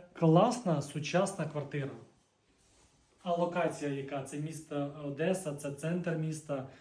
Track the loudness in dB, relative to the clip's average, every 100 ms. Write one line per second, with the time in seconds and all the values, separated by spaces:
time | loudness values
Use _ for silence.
0 | -12 4 8 8 8 4 0 0 -2 -6
1 | 0 2 2 -2 -4 -4 -6 -6 -6 -10
2 | -18 _ _ _ _ _ _ _ _ _
3 | _ _ -2 2 2 2 0 0 -4 -4
4 | -4 -6 -6 -6 -6 -8 -6 -4 -4 -6
5 | -8 -2 0 0 -2 -6 -8 -4 -2 -2
6 | -2 -2 -2 -4 -4 -6 -6 -16